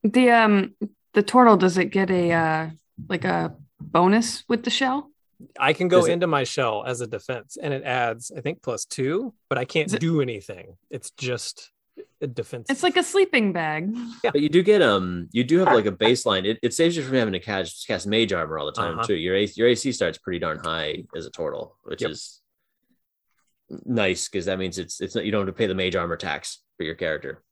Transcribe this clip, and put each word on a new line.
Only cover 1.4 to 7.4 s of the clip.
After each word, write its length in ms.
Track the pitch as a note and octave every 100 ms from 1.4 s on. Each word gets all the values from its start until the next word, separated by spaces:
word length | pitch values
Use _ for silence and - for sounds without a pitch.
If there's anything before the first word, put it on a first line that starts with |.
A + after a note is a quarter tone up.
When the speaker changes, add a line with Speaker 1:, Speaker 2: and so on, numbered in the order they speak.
| A#3+ G3
Speaker 1:
does 200 | F#3 F3+
it 140 | F3
get 180 | F#3+ F#3+
a, 220 | F#3 F3
uh, 380 | E3 D#3+ D#3+ D#3+ D#3+ _ - -
like, 180 | F3+ F#3
a 300 | F3 E3 - - _
bonus 640 | - D#3+ F3+ G#3+ A#3 - -
with 140 | A#3
the 80 | A#3+
shell? 400 | - C4+ C4+ D4 _ _ _ - -
Speaker 2:
I 140 | C3+
can 140 | D#3 F3+
go 120 | F3+
Speaker 3:
Does 80 | E3
it 40 |
Speaker 2:
into 120 | F3 E3+
my 180 | D3 B2+
shell 380 | - B2 G#2+
as 180 | A#2 B2
a 40 | A#2+
defense, 500 | A2+ - B2